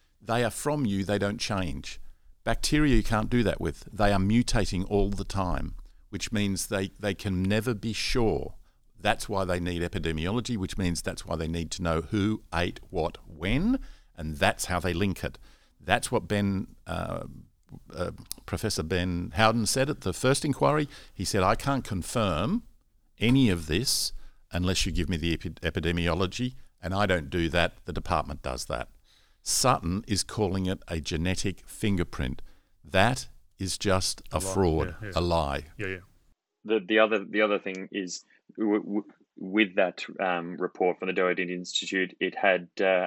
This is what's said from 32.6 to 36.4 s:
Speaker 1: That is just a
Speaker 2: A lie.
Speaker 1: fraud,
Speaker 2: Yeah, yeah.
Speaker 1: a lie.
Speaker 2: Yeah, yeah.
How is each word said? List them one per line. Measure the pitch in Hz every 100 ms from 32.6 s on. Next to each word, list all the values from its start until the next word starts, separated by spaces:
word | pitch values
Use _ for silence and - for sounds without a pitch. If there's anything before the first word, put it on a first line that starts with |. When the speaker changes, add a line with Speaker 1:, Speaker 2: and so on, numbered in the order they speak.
| _ _
Speaker 1:
That | 80 92 107 131 - - - -
is | 95 -
just | 104 92 - - -
a | 80
Speaker 2:
A |
lie. | 95
Speaker 1:
fraud, | 95 92 78 76 80
Speaker 2:
Yeah, | 104
yeah. |
Speaker 1:
a | 92
lie. | 175 165 73 69 - -
Speaker 2:
Yeah, | 98
yeah. | 92 87 _ _ _